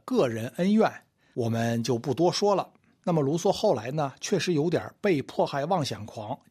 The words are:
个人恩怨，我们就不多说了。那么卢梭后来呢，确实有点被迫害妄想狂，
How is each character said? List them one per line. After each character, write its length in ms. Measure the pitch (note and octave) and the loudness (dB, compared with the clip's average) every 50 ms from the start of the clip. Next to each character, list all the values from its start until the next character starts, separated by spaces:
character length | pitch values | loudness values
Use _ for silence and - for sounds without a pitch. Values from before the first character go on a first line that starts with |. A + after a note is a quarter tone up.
| - | -8
个 240 | - B3+ A#3 D#3+ B2 | -2 0 2 2 2
人 180 | A2+ A2+ A2+ C3 - - | 0 -2 -6 -6 -4 0
恩 140 | F3 G3 G#3 | 2 4 4
怨， 160 | A3 G#3+ C#3+ - - - _ _ _ _ _ - | 4 4 2 0 -4 -18 _ _ _ _ _ -6
我 140 | C3+ A#2 A2+ | -4 -2 0
们 340 | A2+ A2+ A#2 A#2 A#2 A#2 A2+ | 0 0 0 0 0 0 0
就 160 | - B2+ A#2 | 0 -2 -2
不 160 | B2 C#3+ B2 | 0 -2 0
多 160 | A#2 E3+ F3+ | 2 2 2
说 240 | D3 - G3+ G#3 G3+ | 2 2 2 2 2
了。 160 | E3+ C3+ - _ _ _ _ _ _ - | 2 -2 -4 _ _ _ _ _ _ -2
那 100 | F#3 E3+ | 0 2
么 80 | D#3 | 2
卢 160 | C#3 C3+ D#3 | 2 2 0
梭 140 | E3+ - G3+ | 0 2 0
后 240 | F#3 - - G#3 D#3 | 0 2 2 2 2
来 160 | A#2 A2 B2 | 0 -2 -6
呢， 220 | C#3+ D#3 D3 C3+ - - | -4 -4 -4 -4 -6 -8
确 180 | - - G#3 E3+ | -6 -2 -2 0
实 140 | - F#3 F3 | 0 2 0
有 180 | C#3+ D3 F3 | 2 2 2
点 180 | E3 B2 G2+ - - _ | 0 -2 -2 -4 -10 _
被 200 | - G#3 F3 C#3 B2 | 0 0 0 0 -2
迫 220 | - - - F3 | -4 -2 -2 0
害 200 | - - C#3 C#3 | 0 0 -2 -2
妄 200 | D#3+ G3 F3 C#3 | 0 0 0 0
想 220 | - A#2+ G2 G#2 | -2 -6 -8 -10
狂， 320 | A2 - A#2+ G#2 G#2+ C#3 - _ _ | -12 -12 -12 -10 -10 -10 -12 _ _